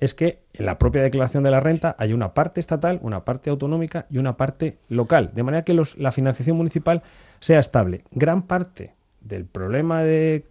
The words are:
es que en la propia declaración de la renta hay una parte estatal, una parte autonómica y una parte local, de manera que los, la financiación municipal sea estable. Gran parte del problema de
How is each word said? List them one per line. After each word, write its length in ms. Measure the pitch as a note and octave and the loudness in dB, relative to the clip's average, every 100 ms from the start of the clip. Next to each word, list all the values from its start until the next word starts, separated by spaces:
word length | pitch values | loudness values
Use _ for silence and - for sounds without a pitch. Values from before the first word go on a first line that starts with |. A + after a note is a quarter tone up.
es 140 | C3+ | -4
que 260 | - E3 - _ | 0 -2 -2 _
en 120 | - G2+ | -6 -4
la 120 | - | 2
propia 240 | B2 C3+ | 2 4
declaración 420 | C3+ C3+ C3 C#3+ | 2 2 0 2
de 60 | C#3 | 2
la 100 | C3+ | 4
renta 340 | D3+ D#3+ E3 - | 2 0 -2 -2
hay 140 | G#2+ | -2
una 200 | A#2 F#2+ | 0 -2
parte 240 | - E3+ - | 0 -2 -4
estatal, 400 | E3 D#3+ E3+ F3+ | -4 -2 -2 -2
una 220 | A#2+ G2 | -6 -6
parte 260 | - C3 D3+ | -6 -6 -4
autonómica 560 | C#3+ C#3+ D#3+ E3 E3+ - | -4 -2 -2 -4 -8 -6
y 80 | C3 | -4
una 180 | C3 A#2+ | -2 -2
parte 420 | C3+ - D#3+ - _ | -4 -2 -6 -6 _
local, 420 | A#2 A2+ D3+ F#2+ | -2 4 2 2
de 80 | A2 | -2
manera 200 | B2+ D#3+ | -2 -2
que 100 | D#3+ | 0
los, 220 | E3+ D3+ - | 0 0 -2
la 120 | C#3 | -4
financiación 460 | C3+ C3+ B2 C3 E3 | 0 -2 0 -2 0
municipal 460 | E3+ D#3+ - E3 - - - _ | 0 -2 0 -2 -4 -20 -20 _
sea 200 | - D#3 | 4 4
estable. 420 | B2+ B2 F#2 F2+ - | 4 2 0 -2 -8
Gran 300 | B2 D3+ F3+ | -2 0 0
parte 520 | F#3 F3+ F3+ - F#2 _ _ _ | -2 -4 -4 -10 -18 _ _ _
del 240 | A2 F#2+ | -12 -10
problema 580 | F2 F#2+ F#2 C3 E3 E3 | -10 -8 -4 -2 0 0
de 440 | D#3+ D#3+ D#3+ D#3 - | 2 2 2 0 -6